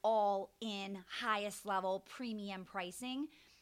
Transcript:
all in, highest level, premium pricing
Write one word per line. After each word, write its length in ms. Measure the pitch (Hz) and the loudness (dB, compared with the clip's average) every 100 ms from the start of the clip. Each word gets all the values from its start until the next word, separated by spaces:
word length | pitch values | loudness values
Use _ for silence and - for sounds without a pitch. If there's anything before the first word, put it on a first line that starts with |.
all 480 | 214 220 208 196 - - | 4 6 6 4 0 -6
in, 440 | 226 202 196 190 180 | -4 -2 -4 -6 -8
highest 580 | - 240 208 208 - 208 | -4 0 2 0 -4 0
level, 360 | 190 185 190 | 2 2 0
premium 640 | - - 247 214 202 190 180 | -2 -8 -4 -4 -4 -6 -6
pricing 640 | 196 180 - 247 262 311 - - - | -6 -6 -6 -6 -4 -4 -8 -20 -20